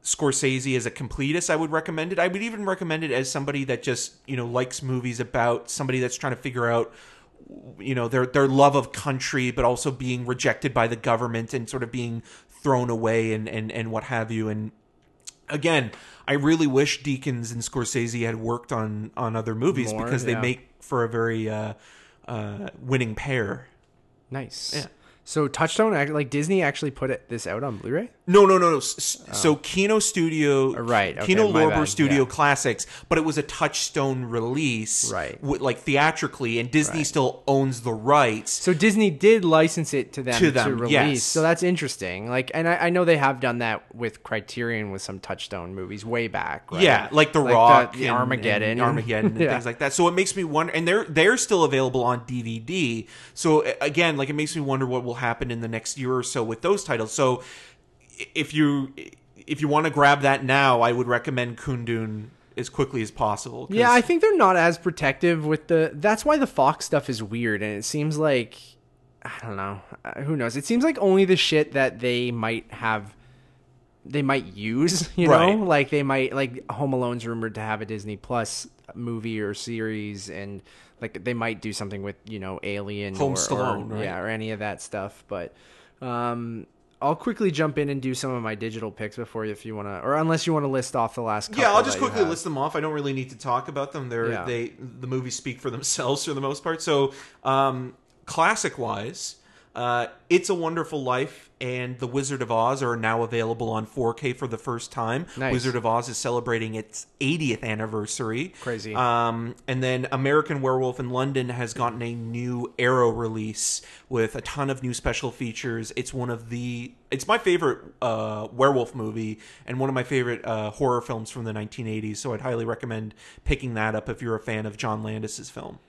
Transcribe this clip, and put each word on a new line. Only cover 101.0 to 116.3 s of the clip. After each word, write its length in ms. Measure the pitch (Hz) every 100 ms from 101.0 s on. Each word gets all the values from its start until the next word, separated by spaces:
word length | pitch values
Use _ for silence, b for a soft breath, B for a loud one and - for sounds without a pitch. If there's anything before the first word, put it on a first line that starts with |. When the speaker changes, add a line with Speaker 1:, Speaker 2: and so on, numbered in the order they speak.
Speaker 1:
Life 460 | 127 127 131 - - _
and 400 | 127 127 123 123
The 80 | 127
Wizard 360 | 131 135 135
of 80 | 117
Oz 300 | 113 117 135
are 140 | 123 117
now 260 | 110 113
available 480 | 117 117 113 117 113
on 160 | 110 110
four 260 | - 117
K 200 | 113 139
for 120 | 123 127
the 120 | 110
first 340 | - 117 -
time. 340 | - 113 127 175 -
Speaker 2:
Nice. 160 | 131
Speaker 1:
Wizard 240 | 123 127 123
of 100 | 113
Oz 220 | 117 120
is 80 | 113
celebrating 560 | 131 120 120 117 110
its 320 | 110 - - - _
eightieth 420 | 135 165 147 110
anniversary. 880 | 117 107 110 110 104 - 117 117 180 -
Speaker 2:
Crazy. 340 | 131 113 110
Speaker 1:
Um, 600 | 110 123 117 117 117 117 120 -
and 140 | 131
then 260 | 131 127 127
American 480 | 135 135 151 151 147
Werewolf 380 | 131 131 131 127
in 80 | 123
London 400 | 123 135 135 123
has 220 | 123 117
gotten 300 | 113 117 110
a 120 | 117
new 600 | 117 113 117 123 123 120 -
Arrow 300 | 123 127 120
release 720 | 113 117 110 107 107 - - B B B
with 240 | 120 110 -
a 40 |
ton 260 | - 143 139
of 140 | 131
new 100 | 127
special 380 | 120 135 117 131
features. 600 | - 123 110 127 117 110 -
It's 160 | 127
one 160 | 131 123